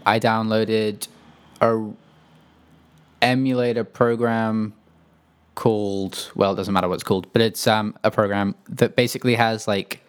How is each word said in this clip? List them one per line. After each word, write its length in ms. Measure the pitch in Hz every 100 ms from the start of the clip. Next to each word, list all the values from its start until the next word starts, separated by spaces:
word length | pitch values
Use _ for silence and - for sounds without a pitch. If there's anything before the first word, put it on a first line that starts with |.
| -
I 140 | 113
downloaded 880 | 113 110 110 110 110 110 107 101 - - - - _ -
a 280 | 113 113 107 - _ _ _ _ _ _ _ _ _ _ _ _
emulator 600 | 120 127 131 123 120 117
program 880 | 104 - 120 117 117 113 110 110 107 - _ _ _ _ _ _ _ -
called, 760 | 117 107 101 98 95 - - -
well, 180 | 98
it 20 | 95
doesn't 180 | 95
matter 140 | 95 92
what 80 | 101
it's 80 |
called, 280 | - 95 -
but 80 | 113
it's, 240 | 113 - 120
um, 280 | 107 107 -
a 80 | 107
program 440 | - 101 101 98 - -
that 260 | - 120 -
basically 400 | 123 - 127 117
has, 320 | 113 110 -
like, 340 | 98 - -